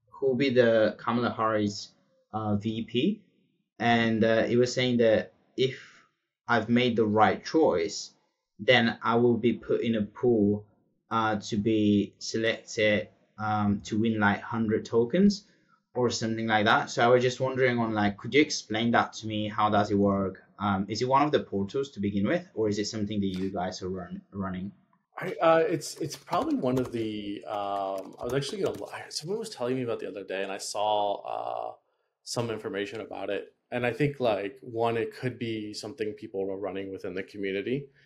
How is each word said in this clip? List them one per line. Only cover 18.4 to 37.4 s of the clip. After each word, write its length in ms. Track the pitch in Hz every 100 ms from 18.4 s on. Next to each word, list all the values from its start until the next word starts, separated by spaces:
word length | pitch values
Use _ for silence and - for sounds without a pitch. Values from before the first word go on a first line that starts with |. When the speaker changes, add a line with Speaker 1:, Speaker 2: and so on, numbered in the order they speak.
Speaker 1:
explain 500 | 151 - - 110 117
that 220 | 117 -
to 140 | - 110
me? 220 | 107 107
How 200 | 104 107
does 220 | 104 104
it 40 | 101
work? 480 | 101 98 95 - _ -
Um, 260 | 104 98 98
is 140 | 110
it 60 | 123
one 160 | 135
of 80 | 147
the 100 | 135
portals 480 | - 101 98 135 139
to 80 | -
begin 280 | 101 98 104
with, 200 | 170 175
or 160 | - 107
is 80 | 101
it 60 | 104
something 340 | 110 101 107
that 80 | 95
you 220 | 92 95
guys 320 | 98 92 90
are 80 | 92
run-, 320 | 92 87 95 -
running? 400 | 98 95 92 95 - _ _ _ -
Speaker 2:
I, 180 | 180 -
uh, 220 | 170 165 160
it's, 280 | 165 - -
it's 180 | 156 -
probably 400 | - 175 285 285
one 220 | 127 131
of 140 | 123
the, 520 | 117 110 104 104 101 -
um, 720 | 107 101 101 95 98 92 -
I 40 |
was 100 | 120
actually 280 | 131 139 214
gonna 160 | 147 101
li-, 320 | - - -
someone 300 | - 151 214
was 100 | 226
telling 260 | - 123 131
me 80 |
about 160 | 120 110
the 80 | 98
other 160 | 95
day, 200 | 95 95
and 80 | 98
I 80 | 98
saw, 560 | - 107 104 104 104 98
uh, 500 | - 57 60 58 58 - _ _ _ _
some 280 | - - 117
information 500 | 110 110 98 101 110
about 280 | 98 95 98
it. 240 | 101 - _ _
And 140 | 123 120
I 60 |
think, 280 | 117 147 143
like, 400 | 123 101 101 -
one, 360 | 131 113 117 117
it 180 | 110 -
could 240 | 127 113
be 340 | 117 110 107
something 400 | 104 110 98 107
people 280 | 104 107 98 98
are 60 | 98
running 340 | 98 92 98
within 240 | 95 101 90
the 80 |
community. 640 | 98 104